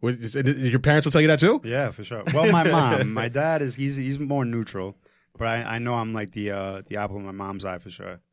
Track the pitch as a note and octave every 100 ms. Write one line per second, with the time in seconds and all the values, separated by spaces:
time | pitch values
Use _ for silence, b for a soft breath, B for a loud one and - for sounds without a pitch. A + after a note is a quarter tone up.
0 | A#2 B2 A#2 C3+ C3 C#3 C3 B2 C3 D3
1 | D3+ E3 D#3 D3+ E3 C#4 A#2 B2 C3+ F#2+
2 | G2+ A#2 G2 C3+ E3 E3+ E3 E3 C#3 -
3 | F3 A2 A2+ B2 D#3 D#3+ C#3 A#2+ C#3 C#3
4 | C3 C#3 C#3+ C#3+ A#2+ A#2 G#2+ G2 F#2+ G2
5 | _ _ _ _ A2+ A2+ A#2 A#2 A#2+ A#2+
6 | A2+ A2 G#2 G#2+ G#2 G2 G2 G2 F#2+ G2+
7 | G#2 G2 G2 G2 G2 G2 F#2+ F2+ F#2+ F2
8 | F#2+ F2 _